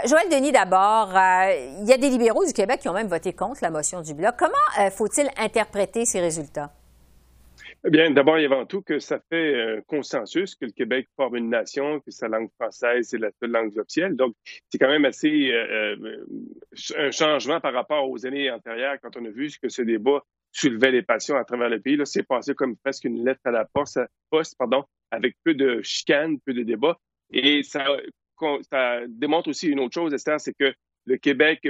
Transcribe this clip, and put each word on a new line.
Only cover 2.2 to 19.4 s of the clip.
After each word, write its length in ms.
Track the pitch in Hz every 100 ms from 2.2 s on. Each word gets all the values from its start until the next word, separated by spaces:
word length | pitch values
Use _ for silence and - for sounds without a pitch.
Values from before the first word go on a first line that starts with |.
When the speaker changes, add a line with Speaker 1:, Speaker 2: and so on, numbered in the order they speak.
| 226 226 370
Speaker 1:
du 80 |
Québec 260 | - 196 254
qui 80 | 226
ont 60 |
même 140 | 180 220
voté 260 | 165 190
contre 240 | - 190 277
la 100 | 190
motion 300 | 156 147 180
du 140 | 156
Bloc. 220 | 147 196 233
Comment, 160 | 311 539 587 -
euh, 80 | 196
faut-il 400 | 190 208 - 285 -
interpréter 680 | 214 233 208 196 190 226 233
ces 140 | 202
résultats ? 520 | 175 165 147 - 147 - _ _ _ _ _ _ _ - - - -
Speaker 2:
Eh 40 |
bien, 200 | 156 160
d'abord 280 | 139 139 160
et 80 | 147
avant 180 | 135
tout, 160 | 117 196
que 180 | 190 151
ça 200 | - 139 -
fait 320 | 165 160 127
un 220 | 113 110 -
consensus 680 | 151 131 139 107 160 190
que 100 | -
le 80 | 127
Québec 340 | - 120 127 131 -
forme 200 | 131 120
une 140 | 117
nation, 500 | 117 101 - 143 151
que 100 | -
sa 180 | 101 117
langue 200 | 110 113 -
française 540 | 113 - 123 123 117
est 60 | 120
la 100 | 110 -
seule 120 | 117
langue 260 | 117 113 104
officielle. 380 | 101 - 185 131
Donc, 160 | 127 113 - - _
c'est 80 | -
quand 100 | 135
même 160 | 151
assez, 460 | 143 - 151 151 135
euh, 440 | 117 113 110 107 107
euh, 920 | 110 - - - - - - - - -
un 120 | 143
changement 500 | - 156 147 117 160
par 140 | 147
rapport 340 | 123 120 151 135
aux 160 | 123
années 260 | 127 139 135
antérieures, 440 | 117 117 113 131 135
quand 80 | 120 123
on 40 | 117
a 20 |
vu 220 | 107